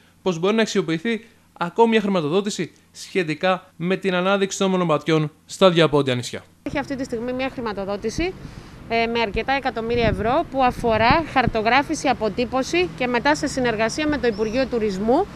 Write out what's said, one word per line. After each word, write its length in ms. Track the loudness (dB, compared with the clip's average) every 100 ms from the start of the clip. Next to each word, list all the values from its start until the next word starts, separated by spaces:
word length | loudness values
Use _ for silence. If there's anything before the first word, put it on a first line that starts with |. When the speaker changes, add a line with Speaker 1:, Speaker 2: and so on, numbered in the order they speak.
| _ _
Speaker 1:
πως 180 | -4 0
μπορεί 160 | 0 2
να 60 |
αξιοποιηθεί 640 | 2 0 -2 -2 -2 -4 -8 _ _ -8
ακόμη 300 | -4 2 4
μια 120 | 4
χρηματοδότηση 680 | 2 0 0 0 -2 -4 -8 -10 _
σχετικά 760 | -20 -6 -4 -2 -2 0 -2 -4 -8
με 200 | -4 -2
την 200 | 0 0
ανάδειξη 420 | 2 2 0 0
των 120 | 0
μονοπατιών 600 | 2 2 0 2 0 0 -6 -18
στα 240 | 4 6
διαπόντια 460 | 6 4 4 2 0
νησιά. 280 | -4 -10 -14 _
Speaker 2:
Έχει 160 | -8 -6
αυτή 160 | -6 -6
τη 80 |
στιγμή 300 | -6 -6 -4
μια 160 | -4 -4
χρηματοδότηση, 840 | -6 -6 -6 -6 -6 -4 -4 -4 -6 -14 -16 -18 -18 -4
ε, 160 | -2 0
με 140 | 0
αρκετά 340 | 0 -2 -2
εκατομμύρια 540 | -2 -2 -4 -2 0 0
ευρώ 360 | 0 0 0 0
που 120 | 0
αφορά 600 | 0 2 0 4 4 4 2
χαρτογράφηση, 720 | 0 2 0 2 2 2 -2 -2
αποτύπωση 840 | 0 -2 -2 -2 -2 0 0 -2 -2
και 100 | -2
μετά 280 | 0 2 2
σε 120 | 0
συνεργασία 600 | 0 0 0 -2 0 -2
με 100 | 0
το 100 | 0
Υπουργείο 380 | 0 -2 0 0
Τουρισμού 600 | 0 -2 0 2 2 2